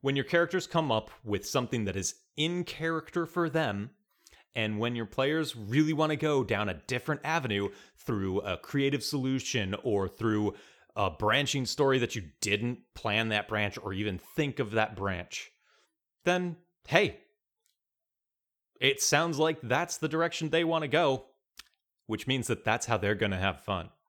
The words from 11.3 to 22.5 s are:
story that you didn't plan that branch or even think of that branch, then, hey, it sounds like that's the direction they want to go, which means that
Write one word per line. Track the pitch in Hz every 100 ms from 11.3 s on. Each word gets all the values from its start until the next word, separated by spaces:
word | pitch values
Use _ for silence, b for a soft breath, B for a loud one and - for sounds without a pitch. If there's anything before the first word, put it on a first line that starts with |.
| 123 139 143 123
story | - 139 131
that | 120
you | 110 80 -
didn't | - 101 120 123 _
plan | - 113 104 113
that | 107 -
branch | 107 104 101
or | 101
even | 98 104 92
think | - - 147 -
of | 113
that | 110 110 110
branch, | 98 90 87 - - _ b b b _ _ _
then, | 175 180 180 165 _ _ -
hey, | 170 185 - _ _ _ _ _ _ _ _ _ _ _ _ _ _ _ _
it | 135 135
sounds | - 147 170 143
like | 156 156
that's | 117 131 175 -
the | 156
direction | 156 165 - 160
they | 160
want | 165 165
to | 147
go, | 147 160 131 - _ _ - - _ _ _ -
which | 110 -
means | 131
that | 113